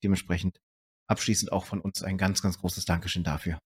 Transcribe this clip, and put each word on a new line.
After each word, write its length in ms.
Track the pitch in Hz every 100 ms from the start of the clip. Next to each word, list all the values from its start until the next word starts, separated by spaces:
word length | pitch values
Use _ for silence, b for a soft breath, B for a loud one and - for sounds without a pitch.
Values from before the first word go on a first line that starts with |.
Dementsprechend 560 | 101 95 - 87 92 - _ _ _ _ -
abschließend 460 | 107 - 107 104
auch 120 | 95
von 160 | - 101
uns 220 | 98 -
ein 160 | 95 95
ganz, 240 | 95 98
ganz 160 | 98 87
großes 260 | 90 92
Dankeschön 400 | - 85 90 87
dafür. 340 | 82 73 85 80 -